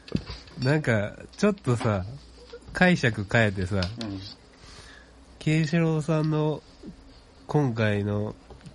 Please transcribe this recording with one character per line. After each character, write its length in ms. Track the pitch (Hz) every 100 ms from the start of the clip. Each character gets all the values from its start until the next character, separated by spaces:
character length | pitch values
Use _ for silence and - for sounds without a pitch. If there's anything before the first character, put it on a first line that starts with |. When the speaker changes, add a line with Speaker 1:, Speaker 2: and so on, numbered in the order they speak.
| - - - - - -
Speaker 1:
と。 60 | 131
Speaker 2:
な 120 | 156
ん 40 |
か、 320 | 143 110 101 - - -
ち 80 | 208
ょ 60 |
っ 20 | 202
と 200 | - 120
さ、 300 | 117 101 92 139 - - - - -
解 240 | - 180 175
釈 280 | 123 110 98
変 160 | 117 107
え 40 |
て 140 | 98 90
さ、 100 | 98
Speaker 1:
う 40 | 90 120 113
ん。 140 | 98 101 - - - - - - - - - - -
Speaker 2:
慶 280 | - 156 156
四 100 | 170
郎 240 | 165 156
さ 200 | 151 156
ん 80 | 156
の 320 | 151 151 151 - - 226 - - - - - -
今 260 | 151 139
回 300 | 113 107 104
の 320 | 101 104 107 - - - -